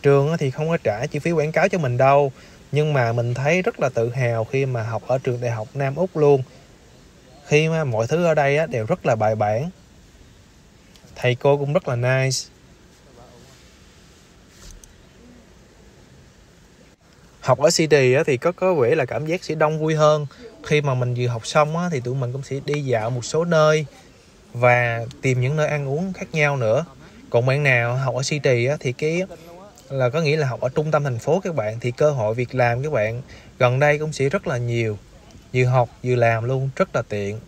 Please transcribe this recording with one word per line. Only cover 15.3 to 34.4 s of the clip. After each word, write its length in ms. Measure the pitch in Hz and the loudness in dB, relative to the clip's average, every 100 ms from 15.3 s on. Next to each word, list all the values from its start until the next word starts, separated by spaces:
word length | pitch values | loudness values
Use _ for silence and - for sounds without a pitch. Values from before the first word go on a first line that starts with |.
| - - - - - - - - - - _ - _ _ _ - _ _ _ - - | -20 -20 -20 -20 -20 -20 -20 -20 -20 -20 _ -20 _ _ _ -20 _ _ _ -20 -12
Học 180 | - 127 | -2 2
ở 100 | 147 | 4
Sydney 440 | - 160 147 127 | 2 4 4 6
á 100 | 131 160 | 4 2
thì 120 | 123 | 0
có, 140 | 165 | 0
có 220 | 180 185 | 0 0
vẻ 220 | 170 117 156 | 2 2 2
là 100 | 127 | 0
cảm 200 | 110 156 | -4 -4
giác 180 | 180 | -6
sẽ 120 | - 156 | -4 -2
đông 240 | 156 156 | 0 0
vui 160 | 156 156 | -2 2
hơn. 300 | 151 151 147 - - - | 4 2 -2 -12 -20 -18
Khi 180 | - 151 | -2 0
mà 120 | 143 | 0
mình 200 | 127 123 123 | -2 -2 -2
vừa 100 | 123 | -2
học 200 | 117 - | -4 -2
xong 300 | 156 151 165 | 0 0 0
á, 120 | 180 | -4
thì 80 | 151 | -4
tụi 160 | 123 135 | -4 -4
mình 180 | 123 | -4
cũng 100 | 131 | -6
sẽ 160 | 139 135 135 | -8 -8 -4
đi 160 | 147 | -4
dạo 280 | 139 117 110 | -2 -2 0
một 160 | 123 117 | -4 -4
số 200 | 156 175 | -2 2
nơi 400 | 160 156 156 151 - - - - - - | 4 4 2 -2 -14 -20 -20 -20 -20 -16
và 520 | 123 123 123 120 117 117 - | 0 4 4 2 -2 -6 -4
tìm 200 | 135 127 | -2 0
những 140 | 127 156 | 0 0
nơi 120 | 151 | 0
ăn 200 | 147 139 | -2 -4
uống 240 | 143 190 | -4 -4
khác 140 | 180 196 | -8 -6
nhau 260 | 160 147 143 | 0 0 2
nữa. 280 | 113 120 170 - - - - | 2 2 0 -12 -20 -20 -2
Còn 160 | 120 123 | 0 2
bạn 180 | 139 | 2
nào 320 | 143 123 117 123 | 2 2 2 -2
học 200 | 135 120 | -2 -4
ở 80 | |
Sydney 420 | 135 147 143 123 120 | -4 0 2 2 2
á, 120 | 151 | -2
thì 120 | 131 | -4
cái 300 | 120 151 170 190 170 175 175 - - - | -2 -2 -2 -4 -10 -20 -20 -20 -20 -10
là 200 | 135 123 | -2 0
có 120 | 143 | 2
nghĩa 160 | 156 156 | 0 0
là 100 | 139 | 0
học 140 | 117 | -2
ở 80 | 127 | -2
trung 220 | 135 156 | -2 0
tâm 120 | 151 | 0
thành 160 | 143 117 | 0 -4
phố 200 | - 170 | 0 0
các 160 | 190 156 | 0 -4
bạn, 240 | 107 117 | -4 -4
thì 120 | 123 | -6
cơ 200 | 120 151 | 0 0
hội 220 | 139 107 | 2 -2
việc 220 | 113 123 131 | -2 -4 0
làm 280 | 120 120 | 0 0
các 80 | 147 | -2
bạn 300 | 135 107 117 - - - - | -2 -2 -4 -12 -20 -20 0
gần 200 | 123 127 | 2 4
đây 200 | 147 147 | 2 2
cũng 140 | 156 | -2
sẽ 160 | 151 135 | -2 -2
rất 180 | 196 | 0